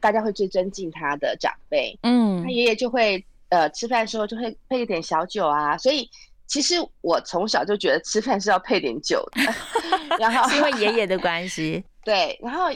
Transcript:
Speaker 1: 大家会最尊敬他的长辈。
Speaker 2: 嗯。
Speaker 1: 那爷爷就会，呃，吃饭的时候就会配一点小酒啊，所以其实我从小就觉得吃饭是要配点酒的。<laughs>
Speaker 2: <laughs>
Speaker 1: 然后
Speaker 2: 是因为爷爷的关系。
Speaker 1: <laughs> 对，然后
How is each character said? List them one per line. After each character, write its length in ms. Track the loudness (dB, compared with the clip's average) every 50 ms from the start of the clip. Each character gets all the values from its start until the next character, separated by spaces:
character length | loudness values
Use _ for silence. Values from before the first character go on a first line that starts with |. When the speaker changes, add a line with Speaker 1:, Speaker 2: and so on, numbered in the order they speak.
Speaker 1:
大 100 | 0 0
家 100 | 2 2
会 120 | 0 -2
最 160 | -2 -2 -4 -2
尊 200 | 0 -2 -2 -2
敬 200 | -6 -8 -10 -10
他 260 | -8 -6 -4 -4 -2
的 200 | -2 -2 -4 -2 -2
长 120 | -4 -4 -4 -6 -8 -2
辈。 280 | -2 -2 -2 -2 -6 -4
Speaker 2:
嗯。 400 | 0 2 4 4 4 2 0 -2
Speaker 1:
那 60 | -2 -2
爷 140 | 0 2 2
爷 100 | 2 2
就 140 | 2 0 0
会， 360 | 2 2 2 2 2 -2 -6 -12 -20 _ -4 2
呃， 180 | 2 4 4 2
吃 160 | 0 -4 -4
饭 140 | 0 0 0
的 60 | 0
时 120 | 0 -2 -4
候 80 | -4
就 100 | -4 -4
会 200 | -6 -6 -8 -8 -10 -6 -4
配 120 | -2 -2
一 60 | -2
点 160 | -2 -2 -4
小 240 | -2 -2 0 0 0
酒 200 | -2 -2 0 0
啊， 300 | 2 2 2 2 0 -2
所 160 | 0 0 0
以 160 | 0 0 -4 -8 -14 -20 -20 -20 -20 -20 -10
其 160 | -6 -4 -2
实 140 | 0 0 0 0 -2 -4 -8 _
我 180 | -2 0 0 0
从 260 | 0 -2 -4 -4 -2
小 180 | 0 0 0 0
就 120 | 0 -2
觉 120 | 0 2 2
得 120 | 2 0
吃 200 | 0 -2 -2 -2
饭 200 | 0 0 0 0
是 100 | 2 2
要 80 | 2 2
配 200 | 2 0 0 0
点 200 | 0 -2 -4 -6
酒 280 | -4 -2 -2 -2 -2 -4
的。 100 | -4 -2
<laughs> 760 | -2 -2 -2 -6 -8 -4 -4 -4 0 0 -2 -2 0 -2 0 2
Speaker 2:
<laughs> 0 |
Speaker 1:
然 140 | 2 2
后 160 | 4 4 2 4
Speaker 2:
是 80 | 4
因 60 | 2
为 80 | 2 2 2 2
爷 120 | 2 2 2
爷 120 | 2 2
的 120 | 2 2 2
关 300 | 2 0 0 -2 -4 -6
系。 360 | -4 -4 -4 -2 -4 -4 -6 -10
Speaker 1:
<laughs> 120 | -18 -8
对， 360 | -2 2 2 2 2 0 -2 -6
然 120 | -8 -6 -2
后 160 | -2 0 -2 -2